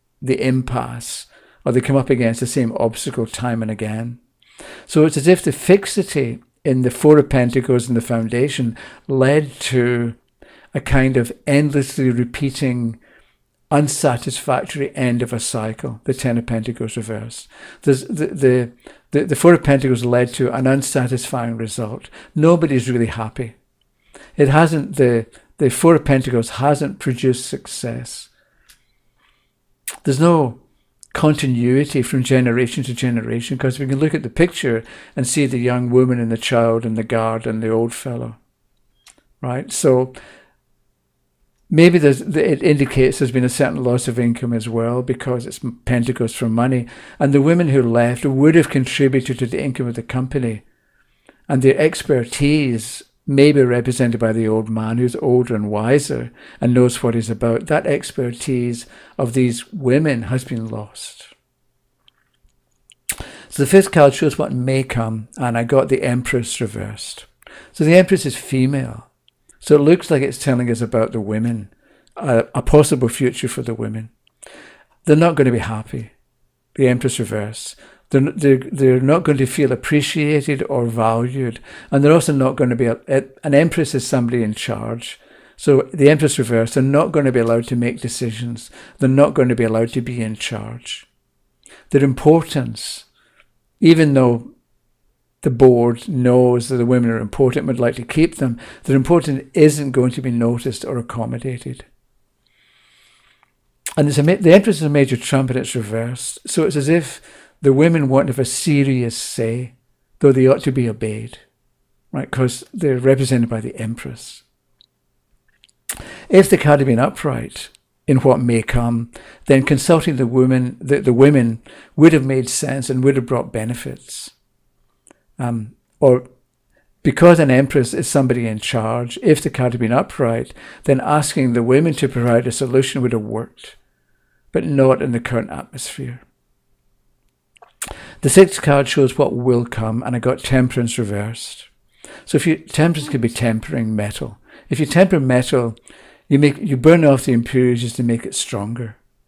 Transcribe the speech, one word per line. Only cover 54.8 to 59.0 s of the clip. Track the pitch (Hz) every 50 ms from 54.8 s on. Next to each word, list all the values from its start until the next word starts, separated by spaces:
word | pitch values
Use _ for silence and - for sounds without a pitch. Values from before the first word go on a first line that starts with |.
| 110 110 117 120
who's | 123 123 120
older | - - 135 123 123 123 123 123
and | 104 104 104
wiser | 104 104 107 117 135 147 135 - 135 120 117 117 - _ - - - -
and | - 120 120
knows | 127 123 123 120 - -
what | 120 113
he's | 117 110 113
about. | 113 - - 117 117 120 - -
That | 151 151 -
expertise | 156 143 143 - - - - 127 120 117 120 - - 131 123 120 120 120 120 - - - -